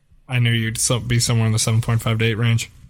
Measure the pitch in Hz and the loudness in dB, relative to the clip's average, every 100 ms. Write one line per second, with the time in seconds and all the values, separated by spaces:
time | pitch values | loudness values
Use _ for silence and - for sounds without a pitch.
0 | _ - - 127 120 117 113 117 - 120 | _ -20 -6 0 2 0 -2 -2 -2 -2
1 | 110 120 - 117 113 113 - 113 117 113 | 0 0 2 2 2 0 0 0 2 0
2 | 123 110 113 107 117 117 - - - | 0 0 0 0 0 0 -2 -12 -6